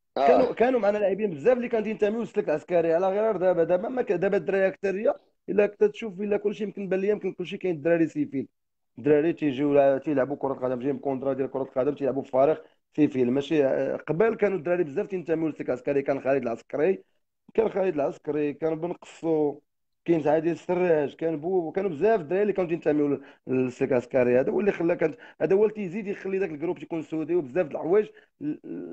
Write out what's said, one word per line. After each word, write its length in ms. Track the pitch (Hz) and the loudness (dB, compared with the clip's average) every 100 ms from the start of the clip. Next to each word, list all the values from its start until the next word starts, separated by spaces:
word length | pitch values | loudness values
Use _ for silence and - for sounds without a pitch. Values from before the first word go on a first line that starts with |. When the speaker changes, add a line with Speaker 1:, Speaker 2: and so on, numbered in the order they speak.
| _ - | _ 0
Speaker 1:
آه. 120 | 139 | 4
Speaker 2:
كانوا، 240 | 143 - | 6 4
كانوا 280 | - 233 262 | 2 2 2
معنا 180 | 202 208 | 2 2
لاعبين 320 | 202 190 214 | 0 0 -2
بزاف 260 | 151 170 254 | 0 2 2
اللي 120 | 240 | 0
كانوا 200 | 226 208 | -2 -2
ينتميوا 320 | 202 208 226 | -2 -2 -2
للسلك 280 | 214 - - | -4 -4 -2
العسكري، 460 | 156 - 175 165 | -2 0 0 2
على 140 | 165 190 | 2 2
غير 280 | 196 220 190 | 0 0 0
دابا، 280 | 185 175 | 2 2
دابا 240 | 165 180 220 | 2 2 0
ما 140 | 160 | -4
ك-، 100 | 240 | -2
دابا 240 | 180 196 202 | 0 2 0
الدراري 300 | 156 196 190 | 0 0 0
اكثريه، 500 | 190 196 190 240 - _ _ - | 0 -4 0 0 -2 _ _ -4
الا 180 | 190 208 | 2 2
كنت 180 | 208 | 4
تشوف، 360 | 208 - 226 180 | 0 0 -10 -6
الا 160 | 208 202 | -4 -2
كلشي 280 | 208 196 | -2 -4
يمكن 240 | 208 190 196 | -8 -6 -4
بان 120 | 190 | -2
ليا، 100 | 196 | 0
يمكن 220 | 208 202 | -2 -4
كلشي 240 | - 170 190 | -8 -10 -6
كاين 180 | 185 | -4
الدراري 320 | 160 151 170 156 | -2 2 2 2
سيفيل، 400 | 151 135 139 113 _ _ _ _ - | -2 -4 -4 -8 _ _ _ _ -4
الدراري 340 | 123 151 165 | 2 4 2
تيجيو 420 | 165 151 127 147 | -2 -2 0 2
لا-، 240 | 143 139 135 | 4 4 2
تيلعبوا 380 | 160 139 131 143 | 0 0 0 -2
كرة 180 | 139 | -4
قدم، 240 | 123 127 127 | -4 -4 -4
جايين 180 | 131 139 | -4 -4
بكونطرا 360 | 139 131 135 | -4 -4 -2
ديال 180 | 135 131 | -2 -4
كرة 180 | 135 131 135 | -4 -6 -2
قدم، 180 | 131 | -2
تيلعبوا 280 | 139 139 131 | 0 -2 -2
في 80 | - | -2
فريق 320 | 131 139 156 - _ _ - | 2 2 2 -4 _ _ 2
سيفيل، 340 | 147 131 120 | 2 4 2
ماشي، 340 | 135 139 156 | 2 0 2
آه، 320 | 135 143 135 131 | 2 2 -2 -4
قبل 380 | - 156 226 233 | -4 2 2 2
كانوا 220 | 208 190 | 0 0
الدراري 260 | 156 175 | -2 0
بزاف 220 | 160 139 - | 0 -2 -4
تينتميوا 420 | 185 160 160 160 | -6 -2 -2 -2
للسلك 200 | 143 147 | -4 -4
العسكري، 340 | 127 - 139 | -4 -2 -2
كان 180 | 135 139 | 0 -2
خالد 220 | 127 139 | 0 0
العسكري، 600 | 120 117 - 135 160 190 - _ _ _ _ | 0 -6 -6 -2 0 0 -4 _ _ _ _
كان 140 | - 220 | -2 0
خالد 260 | 202 190 | 0 -2
العسكري، 580 | 151 143 175 - 147 147 | 0 -2 -4 -4 -2 -2
كان 280 | 143 160 160 | -2 -4 -4
بن 120 | 170 | -6
قصو، 640 | 180 - - 165 156 151 143 _ _ _ _ | -8 -14 -8 -2 0 0 -2 _ _ _ _
كاين 180 | - 165 | 0 0
سعيد 240 | 143 156 160 | 2 2 2
السراج، 680 | 160 - 180 180 156 139 | -4 -2 0 2 2 2
كان 260 | - 165 160 | -2 -4 -4
بو-، 320 | 160 190 160 | -2 -2 -2
كانوا 180 | 190 196 | -2 -4
بزاف 300 | 139 202 226 | 0 2 2
الدراري 220 | 147 185 | 0 0
اللي 100 | 208 | 0
كانوا 180 | 196 175 | 0 -2
تينتميو 380 | 165 156 151 147 | -2 0 2 2
لل-، 120 | 139 - - - | 0 -6 -18 -4
للسلك 460 | 131 127 - 131 | -2 -2 -2 0
العسكري. 480 | 127 - 135 123 123 | 0 0 2 4 4
هذا 120 | 139 | 2
هو 80 | - | 0
اللي 120 | 208 | 0
خلى، 240 | - 170 175 | 0 0 2
كانت، 180 | 160 - - - | 0 -2 -16 -4
هذا 160 | 160 190 | 0 4
هو 60 | |
اللي 120 | 214 | 2
تيزيد 320 | 214 190 190 202 | 0 -8 -6 -8
يخلي 320 | 190 190 196 | -8 -4 -4
داك 120 | 190 | -4
الجروب 280 | 151 165 147 | -4 -6 -6
تيكون 240 | 151 165 | -6 -8
سوداوي، 360 | 147 160 151 175 | -6 -6 -2 -2
وبزاف 280 | 139 139 165 | -2 -2 -2
د 40 | |
الحوايج 360 | - 156 202 214 - _ - | -2 2 2 2 -6 _ -10
ل-، 60 | 147 | -8
ل-، 120 | - - 170 - | -8 -10 -12 -10